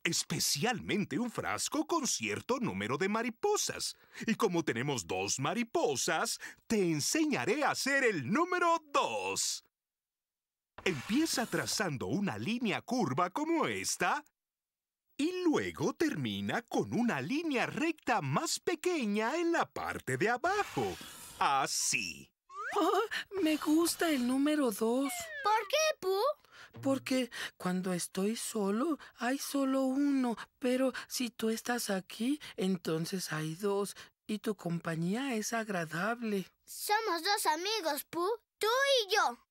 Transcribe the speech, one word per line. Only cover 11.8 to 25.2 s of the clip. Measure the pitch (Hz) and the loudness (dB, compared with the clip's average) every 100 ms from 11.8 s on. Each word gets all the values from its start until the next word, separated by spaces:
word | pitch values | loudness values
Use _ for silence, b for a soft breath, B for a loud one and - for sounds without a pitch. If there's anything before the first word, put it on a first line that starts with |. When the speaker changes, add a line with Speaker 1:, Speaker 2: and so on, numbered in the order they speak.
| 202 135 95 | -2 -4 -2
Speaker 1:
una | 143 196 107 | -2 -2 -4
línea | 127 240 240 139 | -4 -2 0 -2
curva | - 254 170 131 180 | -2 -2 0 0 0
como | 294 311 330 180 | -2 0 0 0
esta | 98 92 - 175 269 - _ _ _ _ _ _ _ _ _ | -2 -4 -2 0 -2 -6 _ _ _ _ _ _ _ _ _
Y | 294 359 | -2 0
luego | 359 240 95 82 170 | 2 2 0 -2 -2
termina | - 320 214 120 98 101 180 | 0 -2 0 -2 -2 -2 -2
con | - - 123 | -2 -2 0
una | 117 240 151 | 2 2 0
línea | 131 277 339 254 165 | 0 -2 0 0 0
recta | - 320 320 - 226 | 0 -2 -2 0 0
más | 143 160 320 - | 2 0 0 -2
pequeña | - 349 359 349 220 202 220 311 | -2 0 0 0 0 0 0 0
en | 339 | 2
la | 330 220 | 2 0
parte | - 80 - - 131 | -2 -6 -6 -2 0
de | 190 | 2
abajo. | 240 339 403 392 - 117 - - - - - | 2 0 0 0 -2 -2 -4 -12 -16 -18 0
Así. | 180 139 151 - - - 95 73 - _ _ 1077 - 415 | 2 2 2 0 0 -2 -4 -12 -18 _ _ -10 -4 2
Speaker 2:
Oh, | 339 403 440 B B 392 | 4 4 2 B B 0
me | 320 311 | 2 2
gusta | - 302 339 - 339 | 4 4 4 2 2
el | 285 240 | 2 2
número | 262 285 302 262 | 2 4 4 2
dos. | 202 226 247 277 719 | 2 2 2 0 -4